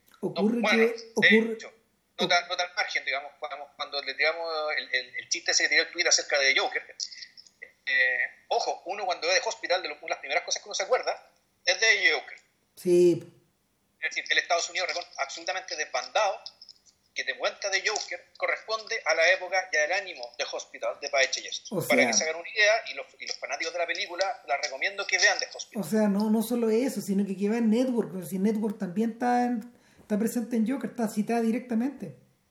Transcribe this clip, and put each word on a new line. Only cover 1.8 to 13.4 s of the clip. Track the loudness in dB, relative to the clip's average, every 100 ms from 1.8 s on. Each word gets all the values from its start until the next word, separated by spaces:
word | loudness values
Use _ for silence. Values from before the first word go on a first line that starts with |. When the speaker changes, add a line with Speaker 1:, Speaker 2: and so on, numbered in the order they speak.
| _ _ _ -4
Speaker 2:
no | 2
tan, | 2 2
no | -4
tan | -4 -2
margen, | -2 -2
digamos, | -4 -6 -6 -12
cuando, | -10 -10 -14 _
cuando | -6 -6
le | -6
tiramos | 0 0 0 -4 -4 -2 -4
el, | -2
el, | -4 -4 -12
el | -6
chiste | -6 0
ese | 2
que | 4
tiró | 2
el | 2
Twitter | 0 2
acerca | 2 2 2
de | 4 2
Joker. | 0 -2 -10 -12 -12 -12 -20 -20 -20 _ -20 _ -2
Eh, | 2 4 2 -4 -8 _
ojo, | 0 0 -4 -6
uno | -6 -2
cuando | -2 2
ve | 2
The | 2
Hospital, | -6 0 0
de | 0
lo, | -10
una |
de | -8
las | -8
primeras | -2 -4
cosas | -2 -8
que | -6
uno | -6
se |
acuerda | 0 0 0 -6 -10 _ _ _ -2
es | 2
de | 6 6 4
Joker. | 2 -4 -20 _ _ _ -8
Speaker 1:
Sí. | 4 8 8 6 -2 -20